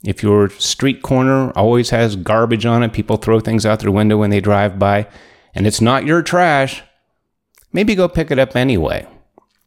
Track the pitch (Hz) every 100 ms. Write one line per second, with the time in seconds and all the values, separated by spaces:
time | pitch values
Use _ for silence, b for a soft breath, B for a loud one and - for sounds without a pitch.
0 | - - 107 104 101 - - - 139 -
1 | - 131 131 135 131 - 107 120 117 117
2 | 117 98 85 110 117 113 117 117 120 113
3 | 104 107 - 113 110 113 104 110 101 101
4 | 107 107 104 101 101 101 104 95 98 101
5 | 107 B B B B - 104 - 117 135
6 | 143 170 160 180 175 143 135 - - _
7 | _ _ _ _ _ _ _ - 208 185
8 | 175 165 160 131 131 123 131 104 71 -
9 | - - _ _ _ _